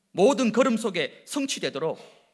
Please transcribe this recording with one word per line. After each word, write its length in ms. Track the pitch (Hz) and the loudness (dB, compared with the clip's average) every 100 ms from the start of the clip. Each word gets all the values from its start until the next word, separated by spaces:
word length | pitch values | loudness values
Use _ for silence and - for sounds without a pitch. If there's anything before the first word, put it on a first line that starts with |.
| _ | _
모든 400 | - 208 277 240 | 2 4 4 2
걸음 260 | 226 269 226 | 2 2 2
속에 460 | 226 175 139 - - | -2 -4 -4 -6 -8
성취되도록 720 | 294 269 - 156 135 156 131 - - _ | -6 -4 -4 -6 -4 -6 -8 -12 -20 _